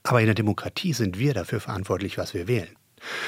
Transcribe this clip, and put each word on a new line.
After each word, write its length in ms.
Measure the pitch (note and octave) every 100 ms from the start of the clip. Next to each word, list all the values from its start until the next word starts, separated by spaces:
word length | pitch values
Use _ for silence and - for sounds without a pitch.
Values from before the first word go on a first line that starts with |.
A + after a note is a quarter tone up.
Aber 160 | - A#2+
in 80 | A2
der 80 |
Demokratie 600 | G#2 G#2 G2+ - - F#3
sind 220 | C3 G#2 F#2
wir 160 | C#3+
dafür 280 | G#2+ E2+ A2+
verantwortlich, 580 | - G2+ F#2 F#2 F#2+ -
was 160 | F2
wir 140 | F#2 F2+
wählen. 280 | A#2+ E2 - _ _ - -